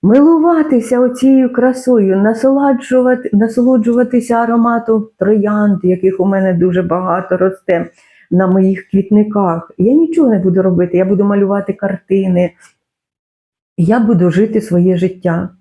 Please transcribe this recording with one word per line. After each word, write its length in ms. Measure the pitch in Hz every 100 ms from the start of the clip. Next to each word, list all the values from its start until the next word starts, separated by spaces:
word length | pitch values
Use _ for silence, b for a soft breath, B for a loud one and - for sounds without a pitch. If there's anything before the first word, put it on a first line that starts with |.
милуватися 960 | 185 247 294 330 330 330 311 254 226 247
оцією 540 | 247 254 262 262 254
красою, 640 | 254 254 254 254 240 196 190
насолоджувати-, 1120 | 208 226 262 269 277 262 - 254 254 254 247
насолоджуватися 1000 | 202 226 226 240 262 220 240 247 247 233 233
ароматом 720 | 233 233 233 233 226 220 220 _
троянд, 600 | 190 214 202 208 208 185
яких 360 | 180 185 190 190
у 60 | 196
мене 280 | 196 190
дуже 280 | 175 180 180
багато 560 | 175 170 185 175 185 185
росте 520 | 185 190 - 175 170 b b b b
на 160 | 180 190
моїх 420 | 190 190 190 -
квітниках. 840 | 196 196 208 214 208 190 165 - -
Я 160 | 190
нічого 360 | 285 320 330 277
не 100 | 208
буду 220 | 185 180
робити, 360 | 190 175 175 175
я 80 | 190
буду 180 | 196
малювати 500 | 202 202 196 202 196
картини. 760 | 196 196 190 _ 196 190 180 180 _ b _ _ _ _ _ _ _ _ _ _ -
Я 220 | 170 233
буду 320 | 220 202 180
жити 300 | 170 214 214
своє 360 | 208 175 180 180
життя. 520 | 185 185 180 170 185 _